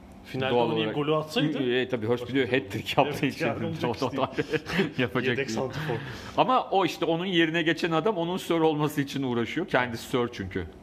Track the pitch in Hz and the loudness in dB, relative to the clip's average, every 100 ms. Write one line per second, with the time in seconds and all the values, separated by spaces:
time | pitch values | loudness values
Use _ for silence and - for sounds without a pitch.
0 | - - - 131 131 123 117 - - 147 | -20 -20 -10 -4 2 4 4 2 0 0
1 | 147 156 151 240 - 147 127 123 123 123 | 0 0 0 0 0 0 2 2 0 -2
2 | 107 120 117 135 120 131 - 113 - - | 0 -2 0 0 2 2 0 -6 -2 2
3 | 143 143 139 - 160 - 107 156 123 113 | 2 2 -2 0 -2 -2 -4 -2 -4 -2
4 | 135 - 135 - - 151 - 170 160 - | -2 0 -2 -2 -2 -2 -2 0 0 2
5 | 123 127 127 127 131 113 131 131 156 117 | 0 2 0 0 -2 -2 -4 -4 -4 -4
6 | - - - - 175 254 - 190 170 - | -6 -12 -6 2 4 4 2 2 2 0
7 | 160 165 190 170 160 165 160 160 175 160 | 0 0 2 2 4 4 2 0 2 2
8 | 202 190 170 185 - 170 160 151 147 147 | 2 0 -2 -2 0 2 4 4 0 0
9 | 139 139 131 117 113 156 196 131 123 117 | -2 -2 -2 0 -2 -2 0 0 0 -4
10 | - 127 120 - 95 95 87 - | -2 0 0 -4 -6 -6 -8 -12